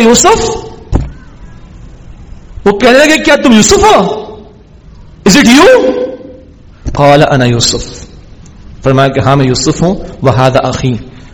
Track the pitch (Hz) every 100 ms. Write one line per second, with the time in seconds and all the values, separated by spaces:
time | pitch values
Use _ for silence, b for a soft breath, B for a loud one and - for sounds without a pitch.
0 | 220 240 359 453 453 - - - - -
1 | - - - - 960 - - - - -
2 | - - - - - - 202 202 240 262
3 | 302 311 311 285 285 220 202 392 415 330
4 | - - - - - - - - - -
5 | - - - 226 220 262 392 508 - -
6 | - - - - - - - - - 127
7 | 143 143 151 143 123 120 120 - - -
8 | - - - - - - - - 135 135
9 | 135 131 117 139 135 123 - 156 170 202
10 | B B 131 120 131 127 127 120 135 113
11 | - B B